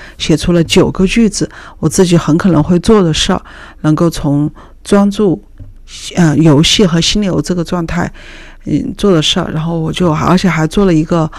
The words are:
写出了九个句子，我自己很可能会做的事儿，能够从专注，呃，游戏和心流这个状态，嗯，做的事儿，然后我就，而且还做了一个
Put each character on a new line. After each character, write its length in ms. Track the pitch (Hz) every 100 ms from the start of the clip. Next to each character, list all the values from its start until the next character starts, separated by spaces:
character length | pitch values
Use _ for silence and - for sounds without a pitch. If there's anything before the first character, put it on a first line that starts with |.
| - -
写 200 | - 156
出 160 | -
了 120 | 175
九 260 | 160 185 -
个 160 | - 190
句 220 | 233 220
子， 200 | - 151 - - -
我 100 | 156
自 160 | -
己 120 | 175 170
很 200 | - 165
可 140 | 190
能 100 | 151
会 160 | - 175
做 200 | - 214
的 140 | 170
事 180 | 151 -
儿， 80 | 185 - - - -
能 120 | 156
够 160 | 156 170
从 400 | - 151 143 147 - - -
专 260 | - 202 202
注， 320 | 202 202 156 - - - - - - - -
呃， 200 | 165 147
游 220 | 165 143
戏 240 | 160 -
和 160 | 185 165
心 220 | - 208
流 180 | 202 151
这 140 | 147
个 80 | 175
状 240 | 160 180 165
态， 260 | 170 - - - - - -
嗯， 280 | - 147 - -
做 140 | 202
的 100 | 165
事 160 | 151 -
儿， 100 | -
然 100 | 160
后 160 | 165 165
我 140 | 160
就， 180 | 151 180
而 260 | 156 - 180
且 120 | 185
还 180 | 160 156
做 180 | -
了 80 | 196
一 120 | 160
个 260 | 160 175 156